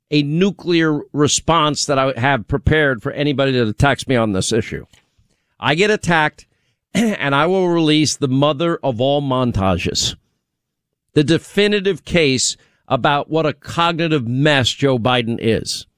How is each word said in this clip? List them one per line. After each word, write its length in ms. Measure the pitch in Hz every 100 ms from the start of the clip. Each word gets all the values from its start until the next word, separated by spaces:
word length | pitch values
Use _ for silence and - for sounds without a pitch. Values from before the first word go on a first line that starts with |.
| -
a 120 | 151
nuclear 760 | 147 156 196 - - 170 160 147 -
response 720 | 139 147 - - 165 151 139 -
that 120 | 139
I 140 | 135 131
have 260 | 131 135 101
prepared 560 | 139 - 156 147 127
for 100 | 139
anybody 400 | - 147 135 135
that 140 | 127 113
attacks 400 | 107 143 131 -
me 80 |
on 180 | 127 110
this 200 | 95 -
issue. 320 | 113 - - - _ _ _ _ _ _ -
I 160 | 120
get 160 | 156 208
attacked, 560 | 214 - 170 151 - - _ _
<clears throat> 240 | _ _
and 400 | 190 226 208 139
I 120 | 139 160
will 240 | 190 180
release 480 | 170 160 151 151 -
the 100 | 139
mother 500 | 131 147 143 170 165
of 180 | 139 113
all 220 | 131 143
montages, 960 | 143 127 127 110 98 90 - - - - _ _ _ _ _ _ _ _ _
the 100 | -
definitive 800 | 143 160 - - 208 208 190 180
case 540 | - 180 151 127 - - _ _ -
about 420 | 131 151 143 -
what 160 | 156 156
a 80 |
cognitive 760 | 131 - - 170 165 165 156 117
mess 400 | 127 151 143 120
Joe 300 | - 139 127
Biden 400 | 117 123 113 117
is. 460 | 113 107 - - -